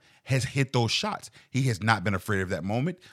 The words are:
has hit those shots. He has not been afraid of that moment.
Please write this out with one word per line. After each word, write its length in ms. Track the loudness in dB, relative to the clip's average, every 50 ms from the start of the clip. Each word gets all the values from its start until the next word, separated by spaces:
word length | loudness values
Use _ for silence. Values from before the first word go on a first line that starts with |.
| _ _ _ _ _
has 200 | -2 0 0 0
hit 280 | 0 0 0 0 2 2
those 180 | 2 2 2
shots. 400 | 0 -2 -2 -4 -6 -6 -10 -14 -20 -20 -14 _
He 120 | -2 0 0
has 180 | 0 0 2 2
not 220 | 2 2 4 2
been 100 | 0 0
afraid 260 | 0 0 0 0 0
of 80 | 0 -2
that 120 | -2 -4 -2
moment. 340 | -2 -2 0 -2 -2 -4 -6 -12 -20